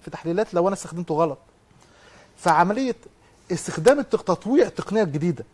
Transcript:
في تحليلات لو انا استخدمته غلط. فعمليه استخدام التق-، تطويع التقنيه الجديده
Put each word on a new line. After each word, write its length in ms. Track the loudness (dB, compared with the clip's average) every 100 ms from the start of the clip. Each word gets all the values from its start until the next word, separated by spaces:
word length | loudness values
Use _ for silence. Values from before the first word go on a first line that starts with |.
في 80 | -14
تحليلات 440 | -10 -4 -2 -2
لو 140 | 0 0
انا 60 |
استخدمته 400 | -2 -6 -10 -4
غلط. 240 | 0 0 -2 _ _ _ _ _ _ -20 -20 -20 -4
فعمليه 600 | 2 4 4 2 -2 -4 -12 -20 _ _ -8
استخدام 480 | -6 -6 0 4 4
التق-، 220 | 2 -2
تطويع 440 | 0 -2 0 2 2
التقنيه 360 | 0 -4 0
الجديده 420 | 0 0 -2 -2 -8